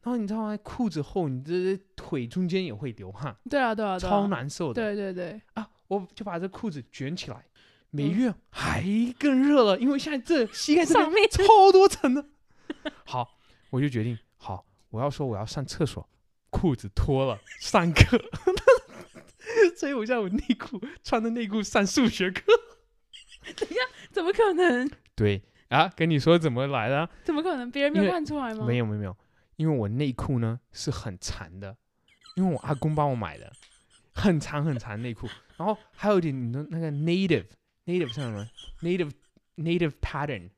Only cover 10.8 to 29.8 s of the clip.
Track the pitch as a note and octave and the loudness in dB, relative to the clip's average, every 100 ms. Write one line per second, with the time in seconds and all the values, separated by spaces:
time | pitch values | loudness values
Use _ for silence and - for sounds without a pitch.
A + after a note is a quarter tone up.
10.8 | E4 E4 D#4+ F#4+ A4+ - G4+ G#4+ G4 F#4+ | 6 4 4 4 4 4 8 10 10 10
11.8 | G4 - C#4+ C4 C#4+ _ _ _ _ D4 | 8 6 0 0 -2 _ _ _ _ -14
12.8 | D4 - - B2+ A#2+ _ _ _ _ B2+ | -14 -16 -10 -8 -8 _ _ _ _ -2
13.8 | C#3+ B2 A2+ A2+ _ _ - F#2 _ _ | 0 0 -4 -6 _ _ -12 -12 _ _
14.8 | _ G#2+ C#3 - C#3 G#2 A2 - C3 - | _ -4 -4 -2 -4 -4 -6 -8 -8 -4
15.8 | D3+ - - _ _ _ _ - F#3 B2 | -4 -4 -16 _ _ _ _ -2 0 -2
16.8 | G2 - - C3+ C3+ G#2 - - - G#3 | -4 -2 0 2 0 -4 -12 -14 0 2
17.8 | E3+ D#3 - A#3+ - - - F#4 - C5 | 2 6 6 6 0 -4 -2 4 6 6
18.8 | - - - - - _ - A4+ F#4+ F4 | 4 -20 -20 -20 -20 _ -4 4 4 4
19.8 | C#4+ C#4 G#3+ B3 G3 G#3+ - A#3 - G#3 | -6 -4 -2 -2 0 -4 -2 -6 -6 -12
20.8 | C4+ E4+ - A#3+ A3+ A#3 A3+ G#3+ G3+ A3+ | -12 -14 -2 -2 0 -4 -4 -4 -2 0
21.8 | G3 - A#3 - F#3 F#3 - A4+ - - | 0 2 0 0 -4 -4 4 4 4 -20
22.8 | _ _ _ - - - - - - F#4+ | _ _ _ -20 -20 -20 -18 -10 -6 -4
23.8 | B4+ - - - E4+ G4+ A4 E4+ F4+ B3 | -6 -8 -8 -4 -2 2 2 4 4 2
24.8 | C4+ - _ - G#2 G2 - _ _ C3 | -2 -8 _ -2 0 0 -6 _ _ 2
25.8 | F3 - E3 D3+ D#3+ E3+ D#3+ A#2+ C#3 C3+ | 2 2 0 2 4 4 4 -2 -2 -2
26.8 | A2 C#3 E3+ - - D4+ E4 D4 B3 C#4 | 0 -2 -2 -8 -4 -2 -2 -4 -6 -2
27.8 | C#4+ D#4 D4+ F4+ D4 D4+ B3 A3 G#3+ B2 | 0 2 2 0 -4 -6 -6 -6 -2 -2
28.8 | A2+ G#2+ G2+ - _ _ _ - D#3 C#3+ | -2 -4 -6 -10 _ _ _ -4 -2 0